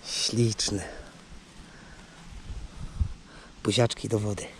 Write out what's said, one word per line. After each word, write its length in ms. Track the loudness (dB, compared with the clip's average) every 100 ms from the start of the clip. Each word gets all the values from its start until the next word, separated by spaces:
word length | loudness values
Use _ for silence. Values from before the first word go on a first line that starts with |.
| -4
Śliczny. 760 | 0 2 6 4 4 0 0 -2 -10 -14 -16 -16 -16 -16 -18 -18 -18 -18 -18 -18 -16 -14 -12 -10 -8 -8 -8 -8 2 2 2 -12 -18 -18 -2
Buziaczki 460 | 2 6 6 4 2
do 100 | 2
wody. 240 | 2 0 -6 -12